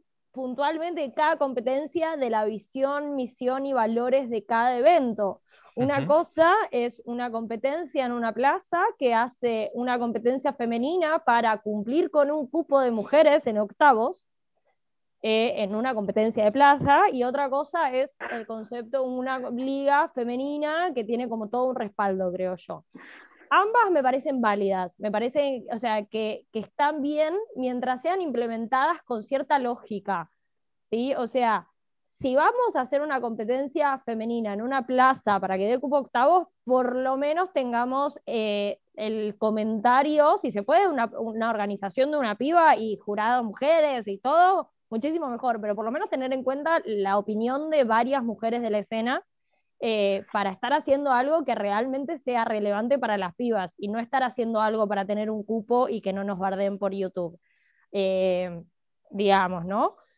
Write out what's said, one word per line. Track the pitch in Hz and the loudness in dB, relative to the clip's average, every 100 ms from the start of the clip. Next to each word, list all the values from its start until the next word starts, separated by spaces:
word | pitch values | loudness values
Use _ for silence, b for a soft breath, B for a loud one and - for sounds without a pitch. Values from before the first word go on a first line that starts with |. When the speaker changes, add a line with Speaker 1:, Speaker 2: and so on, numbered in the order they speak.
| _ _ _ | _ _ _
Speaker 1:
puntualmente | 254 254 254 285 320 339 339 | -10 -8 -2 -2 -2 -4 -4
de | 277 | -6
cada | 233 302 320 | 0 0 2
competencia | 277 247 233 269 302 339 320 311 | -2 -2 -2 -2 -4 -4 -4 -2
de | 247 | -2
la | 220 | 0
visión, | 214 220 - 262 269 285 294 | -2 -4 -10 -4 -2 -2 -4
misión | 285 247 - 247 262 | -4 -6 -4 -4 -2
y | 277 | -2
valores | 254 220 226 247 269 247 | 0 0 0 2 0 0
de | 226 | -6
cada | - 226 247 247 | -2 0 2 4
evento. | 285 349 247 220 196 - b b b - | 6 6 2 -2 -4 -4 b b b -4
Una | 262 277 | -2 0
Speaker 2:
Ujú. | 269 | 2
Speaker 1:
cosa | 311 330 311 330 415 381 | 2 2 2 4 4 2
es | 240 240 233 | -2 -4 -6
una | 240 240 247 | -10 -8 -6
competencia | 226 220 226 269 311 311 285 254 | -6 -6 -4 -4 -4 -4 -2 -2
en | |
una | 240 226 | -2 -2
plaza | 226 269 370 - 339 453 - | 0 2 0 -2 0 0 2
que | 254 | 2
hace | 226 247 - 240 220 214 | 2 0 -2 -2 0 -2
una | 233 247 247 | -4 -2 -2
competencia | 240 214 233 262 285 | -2 0 0 0 -2
femenina | 269 233 233 262 370 311 320 | -2 -2 -2 0 0 0 0
para | 262 233 226 214 | 2 2 2 0
cumplir | 214 208 208 302 359 | -2 -4 0 0 2
con | 302 285 | 2 2
un | 302 262 | 0 -2
cupo | 320 294 277 | -4 2 2
de | 254 | 2
mujeres | 226 196 285 302 294 254 | 0 2 6 6 6 2
en | 208 | -2
octavos, | 208 - 294 220 247 370 _ _ _ _ _ _ _ _ _ _ | -2 4 6 6 2 -4 _ _ _ _ _ _ _ _ _ _
eh, | 220 220 233 - | 0 2 2 0
en | 196 | -4
una | 214 262 | -2 -2
competencia | 220 202 214 220 226 | -2 -2 0 0 2
de | 208 | 2
plaza, | 269 285 285 277 294 392 | 6 6 6 6 6 6
y | 262 | 2
otra | 247 277 277 | -2 -2 -2
cosa | 277 294 339 285 | -2 -2 -2 0
es | 254 269 _ - | 0 -2 _ -10
el | 240 220 | -8 -8
concepto | 226 214 240 226 269 | -12 -10 -10 -6 -4
de | 262 | -2
una | 254 254 262 254 | -4 -4 -4 -4
liga | 240 262 277 277 285 320 | -4 -4 -2 2 2 2
femenina | 254 233 247 277 294 302 320 359 | -2 -4 -4 -4 -4 -2 -2 -2
que | 254 | -4
tiene | 208 240 247 | -4 -4 -4
como | 226 214 | -6 -4
todo | 247 | -2
un | 254 247 | -2 -2
respaldo, | 208 - 202 190 185 | -6 -2 -2 0 -2
creo | 180 185 | -2 -4
yo. | 180 - 160 - B B B B B B | -6 -10 -14 -14 B B B B B B
Ambas | 320 403 480 403 | 2 4 4 4
me | 320 | 2
parecen | 254 262 302 262 | 2 0 -2 0
válidas, | 226 202 196 185 180 - | 0 2 0 0 -4 -6
me | 208 | -4
parecen, | 208 240 302 285 254 190 | -2 0 0 0 -4 -6
o | 233 | -6
sea, | 240 214 | -2 -2
que, | 208 220 214 - - | -4 -4 -4 -6 -8
que | 220 | -10
están | 202 - 294 302 | -8 0 0 0
bien | 285 302 311 381 453 330 | -2 0 0 -2 -6 -6
mientras | 254 247 247 254 | -4 -2 -4 -2
sean | 330 381 | -2 -2
implementadas | 330 240 233 226 226 262 294 339 | -2 -2 -4 -4 -2 0 2 -2
con | - 233 | -6 -8
cierta | 202 269 269 285 | -4 -4 0 0
lógica, | 247 233 - 202 196 180 160 _ _ _ _ _ | 0 -4 -8 -8 -4 -6 -6 _ _ _ _ _
¿sí? | _ 226 262 - | _ -4 -2 -2
O | 240 | -2
sea, | 254 233 202 - _ _ _ _ _ | 0 2 0 -4 _ _ _ _ _
si | 262 262 | 0 4
vamos | 359 480 480 294 | 4 2 0 0
a | |
hacer | 254 285 | -2 -2
una | 302 262 | -2 -4
competencia | 233 220 214 254 285 320 285 269 | -4 -6 -4 -2 -2 0 0 0
femenina | - 220 226 233 208 | -6 -6 -4 -4 -4
en | 202 | -4
una | 240 269 247 | -4 -4 0
plaza | 254 254 269 214 196 | 4 4 4 0 0
para | 190 190 | 0 -2
que | 202 | 0
dé | 247 | -2
cupo | 277 285 | 0 -2
a | |
octavos, | - 240 277 359 339 _ | -2 2 4 4 2 _
por | 233 254 247 | 0 0 2
lo | 254 262 269 | -2 -2 -2
menos | 294 320 370 | 0 0 -2
tengamos, | 302 247 233 247 269 285 - | -2 -2 -2 -2 -2 -2 -6
eh, | - 226 214 208 202 - _ | -6 -4 -2 -2 -2 -6 _
el | - 214 220 214 208 | -8 -6 -4 -4 -2
comentario, | 214 214 220 220 240 254 294 302 294 392 | -2 0 -2 0 2 4 4 4 4 4
si | 269 | 0
se | 196 | -4
puede, | 202 330 392 | 2 4 4
una, | 277 226 226 | 2 -2 -4
una | 226 220 226 | -6 -2 -2
organización | 214 202 202 196 262 277 | -2 -4 -4 -4 0 0
de | 302 | 2
una | 226 208 | -2 -2
piba | 269 339 320 220 | 2 6 6 6
y | 220 202 | 2 -6
jurado | - 208 220 247 | -4 -2 0 0
mujeres | 226 - 277 330 302 254 202 | -2 -2 2 4 4 0 -4
y | 196 | -4
todo, | 254 320 359 381 - _ _ | 2 4 6 4 -2 _ _
muchísimo | 226 285 330 285 | -4 -2 -2 -4
mejor, | 233 254 233 | -4 -2 -2
pero | 208 | -4
por | 208 | -4
lo | 220 | -4
menos | 285 415 | -4 -4
tener | 277 262 | -4 -2
en | 262 | -4
cuenta | 254 277 302 330 - | -4 -4 0 -2 -2
la | 208 196 202 | -2 0 0
opinión | 208 214 233 269 311 | 0 -2 -2 -2 0
de | 311 | 2
varias | 226 226 240 269 | 4 2 2 0
mujeres | 233 208 226 240 | -2 -4 -4 -2
de | 226 | -2
la | 208 | -4
escena, | 196 226 233 285 - _ _ _ _ _ | -4 -4 -2 -4 -6 _ _ _ _ _
eh, | 226 220 196 196 - | -2 0 0 0 -4
para | 208 196 | -4 -4
estar | 185 240 | -4 -2
haciendo | 302 302 277 285 | 0 0 -2 2
algo | 247 277 330 | 2 2 0
que | 262 220 | 0 -2
realmente | 202 202 262 269 285 311 | 0 0 -2 -4 -6 -6
sea | - 240 | -2 -2
relevante | 226 214 208 202 233 277 | 0 -2 0 0 0 0
para | 226 208 | 0 -2
las | 180 | -2
pibas | - 240 214 180 - | -4 -2 -2 -2 -6
y | 202 | -6
no | 226 | -6
estar | 233 269 | -2 -2
haciendo | 247 247 226 220 | -2 -2 -2 0
algo | 214 220 208 | 0 0 0
para | 202 | 0
tener | 196 208 214 | -2 -4 -4
un | 214 | -6
cupo | 202 226 208 240 254 | -4 -6 0 0 0
y | 220 | -2
que | 196 | -4
no | 190 | -4
nos | 202 185 | -4 -4
barden | 190 190 196 196 | -4 -2 -2 -2
por | 202 | -4
YouTube, | 196 185 185 170 175 _ _ _ _ _ | -2 -4 -4 -8 -10 _ _ _ _ _
eh, | 202 190 190 185 180 180 170 - _ _ _ _ | -2 0 2 0 0 -4 -8 -14 _ _ _ _
digamos, | 196 202 196 185 180 175 | -2 4 4 4 -2 -4
¿no? | 208 339 - b | 0 -2 -2 b